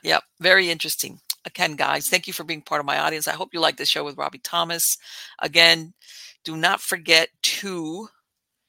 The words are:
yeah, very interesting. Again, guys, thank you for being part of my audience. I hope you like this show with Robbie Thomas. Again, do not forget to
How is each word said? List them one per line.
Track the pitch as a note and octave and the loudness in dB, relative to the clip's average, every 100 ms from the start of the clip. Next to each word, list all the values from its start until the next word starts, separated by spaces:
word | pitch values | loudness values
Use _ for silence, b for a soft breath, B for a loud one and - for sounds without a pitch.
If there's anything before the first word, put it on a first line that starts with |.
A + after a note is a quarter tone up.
yeah, | E3 D#3+ - - | 2 0 0 -2
very | E3+ F#3+ F3+ | 4 4 4
interesting. | E3 - - - - - - | -2 -4 -4 -6 -8 -12 -12
Again, | - - E3+ | -10 -2 -2
guys, | D3 C#3 D3 - | 0 0 0 0
thank | F3+ F3+ | -2 -2
you | |
for | F3+ | -10
being | D#3+ D#3+ | -8 -10
part | - D3+ | -4 -4
of | C#3+ | -2
my | C#3 | 0
audience. | D#3 D#3+ D3+ | 0 -2 -4
I | |
hope | D3+ F#3 | -4 -6
you | E3+ | 0
like | D#3+ - | 0 0
this | D3 | -2
show | D#3 | -2
with | D3 C#3 | -2 -6
Robbie | C#3+ - | -8 -8
Thomas. | - E3+ E3+ E3+ - - B B B B | -6 -4 -2 0 -2 -2 B B B B
Again, | D3+ D#3 E3 E3 D#3+ _ B B B B | 0 6 6 6 0 _ B B B B
do | - D#3+ | -10 0
not | E3+ G3 | 0 0
forget | - F#3 D#3 D#3+ - _ | -4 -4 4 4 4 _
to | - - G3 F3+ D#3 F3 A3 _ _ _ _ _ | -4 -4 -6 -6 -6 -8 -12 _ _ _ _ _